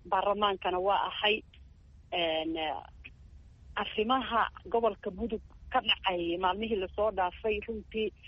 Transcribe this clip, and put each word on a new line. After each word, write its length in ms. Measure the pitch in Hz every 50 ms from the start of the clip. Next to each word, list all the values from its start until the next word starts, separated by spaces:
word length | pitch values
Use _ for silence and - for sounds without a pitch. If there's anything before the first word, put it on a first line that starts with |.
baarlamaankana 760 | - 175 202 190 190 202 202 202 208 202 196 185 - 185 180 180
waa 220 | 185 202 196 - - 185
ahay. 280 | 190 - - 214 214 - - - - - - - - - - - - - - -
Een, 420 | 170 180 170 165 160 160 160 160 165 165 156 151 131 85 - - - - - - - - - - - - - - - - - -
arrimaha 680 | - 208 208 - - 220 214 226 262 269 226 202 233 220 190 - - - - 190
gobolka 420 | - 233 226 220 196 - - 208
Mudug 300 | 180 190 233 220 226 202 - - - - - -
ka 100 | - 202
dhacay 560 | 202 220 214 - - 196 180 175 170 170 170
maalmihii 400 | 180 190 180 185 202 226 220 226
la 120 | 196 190 175
soo 220 | - - 208 220
dhaafay 460 | 196 190 180 180 - - - 220 214 208
runtii 520 | - - 226 214 196 - - 220 220 214 - - -